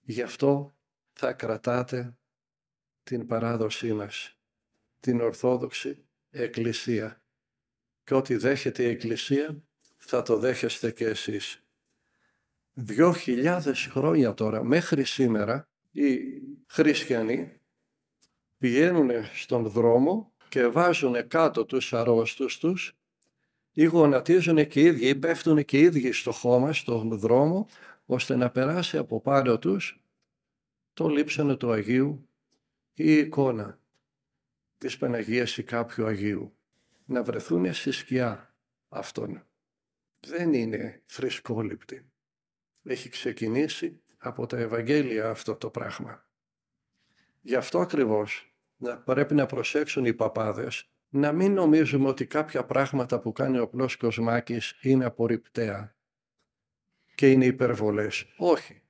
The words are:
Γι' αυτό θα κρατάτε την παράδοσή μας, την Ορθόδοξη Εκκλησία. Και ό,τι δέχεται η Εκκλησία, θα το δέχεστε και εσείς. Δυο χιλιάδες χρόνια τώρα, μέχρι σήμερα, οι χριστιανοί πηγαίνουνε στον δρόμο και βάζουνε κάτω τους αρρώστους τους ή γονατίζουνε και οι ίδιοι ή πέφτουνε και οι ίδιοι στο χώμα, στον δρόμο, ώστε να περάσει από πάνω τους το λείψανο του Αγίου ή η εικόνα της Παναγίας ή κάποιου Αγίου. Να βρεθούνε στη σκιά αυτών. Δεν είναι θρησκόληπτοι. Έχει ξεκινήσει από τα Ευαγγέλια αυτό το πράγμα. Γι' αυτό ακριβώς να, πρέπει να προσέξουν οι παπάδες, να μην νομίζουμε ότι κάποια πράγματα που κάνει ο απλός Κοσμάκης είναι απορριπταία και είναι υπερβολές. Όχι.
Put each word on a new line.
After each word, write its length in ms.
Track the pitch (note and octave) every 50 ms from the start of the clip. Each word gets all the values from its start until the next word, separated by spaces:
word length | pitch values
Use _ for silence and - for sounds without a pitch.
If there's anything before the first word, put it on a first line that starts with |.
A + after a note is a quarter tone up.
Γι' 220 | _ - A2+ A2 B2
αυτό 540 | A2+ - - - C#3 C#3+ C#3+ C#3+ C#3+ _ _ _ _ _ _ _ _ _
θα 200 | - - B2+ B2+
κρατάτε 840 | - - A2+ A2 G#2+ - B2 A#2+ B2 B2 B2+ - B2 B2 B2 A#2+ _ _ _ _ _ _ _ _ _ _ _ _ _ _ _ _ _ _
την 240 | - B2+ A#2+ A2+
παράδοσή 680 | A#2+ A#2 A2+ A2+ A#2 A#2 A2+ A2 G#2+ G#2+ - - A#2 A2
μας, 460 | G#2+ G2+ G2 - - - - _ _ _ _ _ _ _ _ _ _ _ _ _ _
την 200 | - - B2 A#2+
Ορθόδοξη 840 | A#2 A#2 - - - B2 B2+ B2 B2+ - - - - C#3 C#3+ - _ _ _ _ _ _
Εκκλησία. 920 | _ - B2 A#2 A#2+ A#2+ A#2 A#2 A2+ - - - A#2+ G#2+ A2 A2 - _ _ _ _ _ _ _ _ _ _ _ _ _ _ _ _ _ _
Και 100 | - C3+
ό,τι 220 | C3+ C3+ - B2+
δέχεται 460 | G#2+ F#2+ B2+ C#3 C3+ - C3 - - B2+
η 60 | A#2+
Εκκλησία, 760 | A#2 A#2+ - A2+ A#2 G#2 - - C#3+ C#3 D3 D#3 D#3 D3+ _ _ _ _ _ _ _ _ - -
θα 120 | - B2+ A#2
το 140 | - A#2
δέχεστε 540 | G#2+ G#2+ B2+ B2 - - A#2 - - - A#2
και 160 | G#2+ - A#2
εσείς. 580 | A2+ G#2+ G2+ - - G#2+ G2+ - - - - _ _ _ _ _ _ _ _ _ _ _ _ _ _ _ _ _ _ _ _ _ _ _
Δυο 400 | - B2 G#2 G#2+ A2+ D#3+ F3 E3+
χιλιάδες 760 | - - - B2 A#2+ C3 D#3+ F3+ F3+ D#3 C#3+ C3 - - -
χρόνια 440 | - C3+ C3 D#3 E3 D#3 C3 A2+ G2+
τώρα, 300 | - A2 G#2+ G#2+ A2 B2
μέχρι 400 | A#2 C3 E3+ F3 - - C#3+ C3+
σήμερα, 640 | - - - C3+ B2 A2+ G#2+ G#2 G#2 A#2 C#3 D#3 _ _ _ _ _
οι 280 | _ D#3 C#3+ C#3+ C3 - - C3 - - - - C#3+ - _
χριστιανοί 920 | _ - - D#3 D3+ C#3+ C#3+ - - C3 A#2 A2 A2 A#2+ - E2+ - - _ _ _ _ _ _ _ _ _ _ _ _ _ _ _ _ _ _ _ _ _
πηγαίνουνε 720 | - B2 A#2 C3+ D#3 F3 F3+ E3+ D3 B2+ A#2+ A#2 G#2+ G#2+ -
στον 340 | - - - C3 A#2+ A2+ A2
δρόμο 640 | G2 A#2+ A#2 A#2 A#2 A#2+ C3+ D3+ F#3 A3 A3 _ _ _ _ _
και 180 | - C3+ B2
βάζουνε 560 | A#2+ A#2 D3+ F3 F3 E3+ D#3+ D3 C3 B2 A#2+ A#2
κάτω 420 | A#2+ - D#3+ E3 D3+ - - A2
τους 280 | - - C3 B2 - -
αρρώστους 680 | A#2 A#2 A#2+ A#2 A2+ A2+ A2 - - C#3 A#2+ - -
τους 400 | - E3 F#3 F3+ - - - _ _ _ _ _ _ _ _ _ _ _ _ _ _ _
ή 140 | _ D3+ D3+
γονατίζουνε 800 | E3 D#3 E3+ D#3 D3 C#3 B2+ - - E3+ F#3 E3 E3+ E3 D#3 D3
και 160 | D3 - C#3
οι 40 | D3
ίδιοι 240 | E3+ E3+ B2+ A#2 C3
ή 60 | C#3
πέφτουνε 480 | C#3+ C3+ E3 E3 D#3+ - E3 D#3 D3+ C#3+
και 160 | - - C#3
οι 40 | D#3
ίδιοι 300 | F3 E3 D3 B2 C3 A2+
στο 200 | - - B2 A2+
χώμα, 400 | - - B2 B2 B2 B2+ D3 D#3+
στον 460 | - - - A#2+ A#2 G#2+ A2+ A2+ G#2
δρόμο, 500 | G2 A2 A#2 B2+ C#3+ D#3 F3 F#3+ G#3+ - - - - - - _ _
ώστε 300 | _ B2+ B2+ - - C3
να 140 | B2+ B2 B2
περάσει 460 | - C3 B2+ C#3 D#3+ F3+ F3 - -
από 240 | D#3 C#3 - A#2 A2
πάνω 380 | - - C#3 C#3 C3+ B2+ A#2 A2
τους 440 | - E3+ F#3+ G3+ - - - _ _ _ _ _ _ _ _ _ _ _ _ _ _ _ _ _ _ _ _
το 160 | - E3 E3
λείψανο 480 | D3+ C#3+ D3+ D3+ - - D3+ C#3+ C3+
του 140 | B2+ - A#2+
Αγίου 580 | A2+ A2 G2+ G#2 B2 B2+ C3+ C#3+ D3+ C#3 - _ _ _ _ _ _ _ _ _ _ _ _ _ _
ή 180 | - D#3 D#3 D#3
η 60 | D3+
εικόνα 640 | D3 D#3 D#3 C#3+ C#3 C3 B2 A2 G#2 G2 - _ _ _ _ _ _ _ _ _ _ _ _ _ _ _ _ _ _ _ _ _
της 180 | - C3 -
Παναγίας 640 | - - C3 A#2+ A#2 G#2+ G2+ A2+ B2 B2 A2+ - -
ή 40 | -
κάποιου 440 | - - A#2 A#2 A#2 - - A2+
Αγίου. 500 | A2 G#2+ G2 G2+ G#2+ G2+ F2+ - - _ _ _ _ _ _ _ _ _ _ _
Να 180 | - C3 B2 A2+
βρεθούνε 500 | A2+ G#2+ A2 - - - - F3+ F#3 E3
στη 180 | - - C#3
σκιά 640 | B2+ - - - B2+ B2+ B2 A#2 G#2+ - - _ _ _ _ _ _ _ _ _
αυτών. 540 | - - G2 - - - - - - - _ _ _ _ _ _ _ _ _ _ _ _ _ _ _ _
Δεν 320 | - - D3 E3+ F3 E3 D3+
είναι 500 | B2+ A#2 A2+ A2 G#2 A2 A2+ - - _
θρησκόληπτοι. 1040 | _ - - B2+ B2+ - - - - A#2+ A2 A2+ G#2 G2+ - - - C3 C3 _ _ _ _ _ _ _ _ _ _ _ _ _ _ _ _ _
Έχει 260 | - C3 B2 - A#2
ξεκινήσει 920 | - - - C3 A2 - A#2 A2 A2+ B2+ D3+ D#3+ - - - E3+ E3+ _ _ _ _ _
από 280 | - B2+ A#2+ - A#2+
τα 120 | A#2+ - A#2+
Ευαγγέλια 720 | A#2 A2+ A2 A#2 A2+ A#2 D3 D3+ C#3+ B2+ A2+ A2 G#2+ A2
αυτό 240 | A2 - - - G#2+
το 160 | - - A2+
πράγμα. 580 | - - - G#2 - - - G#2+ G#2+ - _ _ _ _ _ _ _ _ _ _ _ _ _ _ _ _ _ _ _ _ _ _ _ _
Γι' 140 | _ - A#2+
αυτό 240 | B2+ - - - F3
ακριβώς 760 | F3+ E3+ - D3+ C3+ A2 G#2+ G#2+ G#2+ G#2+ - - - _ _ _ _ _ _
να, 220 | _ B2+ A#2+ A#2+ A#2
πρέπει 360 | - - B2+ C3 C#3+ C#3+ D3
να 120 | D3 C3+
προσέξουν 580 | B2 - B2 A2 - - D3+ D3+ - - D3 C3
οι 100 | A#2+ A2+
παπάδες, 760 | A#2 A2+ G#2+ - A2+ A2 G#2+ G2+ G#2 B2 B2+ A2+ - - _ _ _ _ _
να 240 | - C#3 C#3+ D3 D3+
μην 200 | E3 F#3 G3 G3+
νομίζουμε 560 | F#3+ F3+ D#3 D3+ D#3+ D#3 C3+ C3+ C#3 C3+ C3+
ότι 180 | C3 - B2+
κάποια 380 | - - D3+ D#3 D#3 - C#3+ B2
πράγματα 560 | - A#2+ C3 C#3 C3 - C#3 B2 A#2+ - A#2
που 120 | - A#2 G#2+
κάνει 260 | - C#3 C3+ C3 B2+
ο 40 | A#2
απλός 340 | - - B2+ C3 B2+ -
Κοσμάκης 840 | - - A#2 A2 A#2 A2+ A#2 A#2 A#2+ A#2 - A#2+ A#2 - - - _
είναι 240 | - C3 C3+ C3 B2+
απορριπταία 920 | A#2+ - - A#2 A2+ A#2 A2+ _ _ _ - A#2 G#2+ G2 G2 G#2 G#2+ _ _ _ _ _ _ _ _ _ _ _ _ _ _ _ _ _ _ _ _ _ _ _ _ _
και 160 | - - C3+
είναι 140 | C3+ C3 C3
υπερβολές. 840 | B2+ B2+ C3 B2+ A#2+ A#2+ G#2+ G#2+ G#2+ G#2 G#2 G#2+ G#2 - - - _ _
Όχι. 460 | _ F3 F3 F#3 G3 - - - _ _